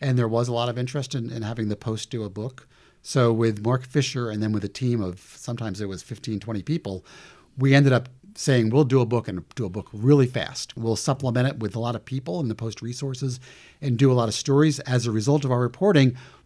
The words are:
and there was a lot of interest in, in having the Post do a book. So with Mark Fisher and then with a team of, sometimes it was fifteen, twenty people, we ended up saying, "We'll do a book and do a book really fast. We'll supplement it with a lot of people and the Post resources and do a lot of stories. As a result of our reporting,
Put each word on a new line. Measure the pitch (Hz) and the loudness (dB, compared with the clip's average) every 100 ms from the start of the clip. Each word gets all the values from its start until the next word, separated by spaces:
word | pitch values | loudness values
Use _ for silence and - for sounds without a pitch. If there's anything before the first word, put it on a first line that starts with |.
and | 139 127 | 0 2
there | 113 | 2
was | 117 123 | 0 0
a | |
lot | 120 120 | -2 -2
of | 120 | -2
interest | 123 147 127 | -6 -6 -6
in, | 135 113 | -6 -6
in | 117 | -8
having | 107 113 107 | -8 -4 -4
the | 104 | -4
Post | 110 110 - | -6 -8 -8
do | 120 | -8
a | 104 | -8
book. | 98 120 - - _ _ _ | -8 -10 -12 -20 _ _ _
So | - 139 120 | -4 2 2
with | 113 113 107 | 4 0 0
Mark | 110 131 - | -2 -2 -2
Fisher | 151 131 127 120 | -2 -2 -4 -6
and | 107 | -4
then | 107 | -2
with | 107 | -2
a | 101 | -4
team | - 127 117 | -4 -2 -2
of, | 95 90 - - | -4 -8 -16 -16
sometimes | - 117 110 95 | -12 -8 -8 -8
it | 101 | -8
was | 92 | -10
fifteen, | - 113 - 104 | -12 -12 -8 -8
twenty | 117 107 | -6 -8
people, | 113 165 - 95 - - - - _ - | -4 -6 -4 -10 -12 -20 -20 -20 _ 0
we | 135 139 | 4 6
ended | 139 | 6
up | 123 123 - - - | 4 0 -12 -20 -6
saying, | - 127 110 | 2 4 4
"We'll | 131 | 4
do | 139 131 | 4 4
a | 113 | 2
book | 120 110 | 0 -2
and | 90 - - | -8 -8 -8
do | 104 | -6
a | |
book | 101 - | -6 -10
really | 107 120 143 123 | -2 4 6 6
fast. | 113 82 - - - | 0 -6 -8 -12 -6
We'll | 113 107 | -2 -2
supplement | - 139 131 123 131 | -2 -2 -2 0 0
it | 143 | -2
with | 107 110 | -6 -4
a | |
lot | 117 113 | -4 -6
of | |
people | - 131 156 180 | -8 -8 -6 -4
and | 127 | -4
the | 107 | -4
Post | 113 - | -8 -8
resources | 117 123 139 127 135 123 - - - _ | -12 -8 -8 -6 -6 -6 -12 -20 -20 _
and | 143 113 | -2 4
do | 135 | 6
a | |
lot | 123 113 | 6 2
of | - | -2
stories. | - 139 156 143 | 2 4 4 2
As | - 123 117 | 0 0 0
a | |
result | 110 107 147 135 | 0 2 2 2
of | |
our | 123 | 0
reporting, | 120 - 202 160 131 127 - - | 0 0 4 6 4 2 -10 -20